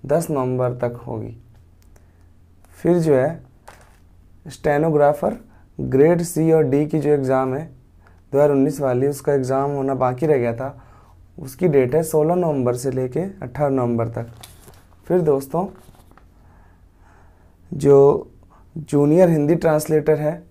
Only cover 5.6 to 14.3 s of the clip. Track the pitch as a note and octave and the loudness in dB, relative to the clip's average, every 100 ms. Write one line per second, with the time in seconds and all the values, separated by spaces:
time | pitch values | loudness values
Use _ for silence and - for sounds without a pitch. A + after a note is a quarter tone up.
5.6 | - - C3+ C3 D3+ F3 E3+ - D#3+ D#3+ | -20 -10 -2 4 4 4 -2 -2 2 2
6.6 | D3 C#3 D3+ D#3+ D3 D3 C3+ C3 C3 C3+ | 2 0 0 -2 0 0 0 -2 -2 -6
7.6 | D#3+ - _ _ - - _ C3+ D3 C#3 | -10 -18 _ _ -20 -20 _ 2 2 4
8.6 | C#3 C#3+ C3+ B2 C#3 C#3 - C#3+ B2+ C3+ | 0 0 -2 0 -2 -2 -2 -2 0 -2
9.6 | C#3 C#3+ C3+ C3+ B2+ B2+ D#3+ C#3+ A#2+ A#2 | -2 -4 -4 -2 -2 -2 0 0 0 -4
10.6 | C3 C#3 - - - - - - C3+ - | -8 -12 -20 -20 -20 -20 -20 -18 -18 -2
11.6 | F3+ C#3+ B2+ D3+ D#3+ D#3 D3+ F3+ F3 C#3+ | 2 2 2 0 0 0 0 0 0 0
12.6 | B2 B2 C3+ B2+ B2+ B2+ F#2+ - C3+ B2+ | -2 -2 -4 -4 -4 -6 -8 -10 -14 -4
13.6 | D3 C3+ B2 A#2 A2+ A2+ A#2 | -2 0 0 -2 -4 -6 -12